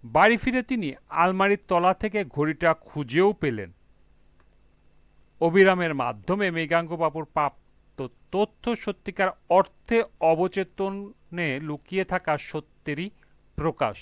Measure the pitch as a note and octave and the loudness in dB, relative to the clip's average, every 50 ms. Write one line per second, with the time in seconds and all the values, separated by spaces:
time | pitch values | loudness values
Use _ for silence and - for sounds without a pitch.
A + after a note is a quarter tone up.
0 | - A#2+ A2+ D3+ F3+ G#3+ A#3 G#3 - C4 A#3+ B3+ B3+ - C4 A#3 G3 C#3+ C3 - | -18 -2 2 4 6 6 4 2 0 -2 -2 -2 -2 -2 -4 -4 -4 -6 -8 -10
1 | _ _ D3 D3 E3+ F3+ F#3+ F#3+ G3 G3 G3+ G3+ _ _ F#3+ E3+ F3 F3+ F#3+ - | _ _ 0 2 2 2 2 2 2 2 2 0 _ _ 0 2 4 2 0 0
2 | - G#3+ G3+ G#3+ G3 C3+ - C#3+ D3 D#3 D#3 - E3+ E3 D#3+ - - - - D3+ | -4 -4 -4 -4 -6 -4 -4 -2 -2 -2 -2 0 2 2 2 2 -4 -14 -8 -8
3 | D3 B2 - D#3+ F#3 G3+ G#3 _ - D3 A#2+ G#2+ G2 F2 F2+ _ _ _ _ _ | -8 -2 0 2 2 2 2 _ -4 -4 -4 -4 -10 -12 -16 _ _ _ _ _
4 | _ _ _ _ _ _ _ _ _ _ _ _ _ _ _ _ _ _ _ _ | _ _ _ _ _ _ _ _ _ _ _ _ _ _ _ _ _ _ _ _
5 | _ _ _ _ _ _ _ - E3 E3 E3 G3 F#3+ F#3+ F#3+ F3+ F3 E3 D3+ C#3 | _ _ _ _ _ _ _ -2 -2 2 6 6 6 6 6 2 0 -2 -2 -2
6 | B2+ A#2+ A2+ G#2+ F#2+ - F3+ G3+ G#3 F#3 E3+ E3 E3 D3 E3 E3 E3+ D#3+ E3+ E3 | -4 -4 -6 -8 -4 -4 -2 0 0 -2 -2 -4 -4 0 0 0 0 0 -4 -2
7 | E3 D#3 D3 D#3+ D#3 - _ D#3+ D3 C#3+ - - _ _ _ _ _ _ _ - | -2 -2 -2 -4 -10 -6 _ 0 0 0 -2 -6 _ _ _ _ _ _ _ -12
8 | C3+ B2 _ _ _ _ - F#3+ G#3 - _ _ - A#3+ A#3+ - - - G3+ _ | -12 -12 _ _ _ _ -2 -2 -2 -2 _ _ -6 -6 -6 -4 -6 -10 -10 _
9 | _ - F#3+ - G3 F#3 - _ _ _ E3+ F#3 F#3+ - _ _ _ - A3+ A#3 | _ -14 -4 -2 -2 -2 -2 _ _ _ 2 2 2 2 _ _ _ 0 0 0
10 | A#3 - _ - - D#3+ E3 D#3+ F3+ F#3+ F3+ G3 F#3+ - _ - G3 G3 G3 G3 | 0 -2 _ -2 2 2 2 2 0 -2 -2 -4 -6 -6 _ -6 -6 -6 -6 -8
11 | G3+ G3+ - _ _ _ E3+ F3 F3 D#3 C3 C3+ D#3 D#3 D3+ D3 _ _ F#3 F#3+ | -12 -14 -18 _ _ _ -8 -6 -4 -4 -4 -6 -6 -8 -8 -10 _ _ -4 -4
12 | F#3+ - F#3 F3+ - - D3+ C#3+ - - - D#3 D3+ _ _ _ _ - D3 C#3 | -4 -2 -4 -6 -2 -2 -4 -4 -4 -8 -10 -10 -10 _ _ _ _ -8 -6 -6
13 | F3+ G3+ _ _ _ _ _ _ _ _ _ - D3+ D#3+ D3+ - C3+ A2+ G2+ - | -6 -10 _ _ _ _ _ _ _ _ _ -4 -4 -4 -2 -2 -4 -4 -4 -8